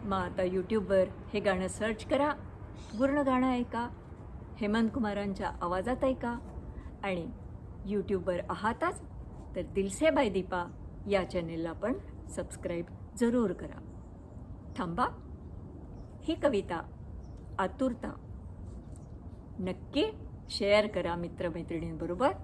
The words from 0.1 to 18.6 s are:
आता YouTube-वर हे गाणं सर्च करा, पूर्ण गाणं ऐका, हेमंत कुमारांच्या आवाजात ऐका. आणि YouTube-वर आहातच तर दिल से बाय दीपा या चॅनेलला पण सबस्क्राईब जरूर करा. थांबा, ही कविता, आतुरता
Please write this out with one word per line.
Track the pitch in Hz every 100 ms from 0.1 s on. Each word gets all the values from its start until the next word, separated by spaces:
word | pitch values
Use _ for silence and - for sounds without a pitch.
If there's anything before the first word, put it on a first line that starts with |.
| 190
आता | 180 185
YouTube-वर | 185 185 180 220 190 196 185 - -
हे | 208
गाणं | 196 185 190
सर्च | - 214 220
करा, | - 277 294 285 - - - - - 214
पूर्ण | 269 294
गाणं | 269 254 262
ऐका, | 247 240 233 240 - - - - - - -
हेमंत | 208 220 226
कुमारांच्या | 277 214 202 202 190 190 -
आवाजात | 175 185 202 247
ऐका. | 269 254 240 240 - - - - - -
आणि | 196 180 160 - - - - - 190
YouTube-वर | 202 180 190 175 175 -
आहातच | 175 214 233 339 - - - - - - 190
तर |
दिल | 170 196 196
से | - 320
बाय | 302 240
दीपा | 190 - 180 175 - - - 202
या | 196 175
चॅनेलला | 180 165 165 165
पण | 160 208 392 - - -
सबस्क्राईब | - 170 - 185 170 170 - - -
जरूर | 240 247 208
करा. | 180 - - - - - - - - - - - -
थांबा, | 180 175 494 - - - - - - - - - - -
ही | -
कविता, | 330 294 208 - 165 - - - - - - - -
आतुरता | 185 - 262 240 - - - - - -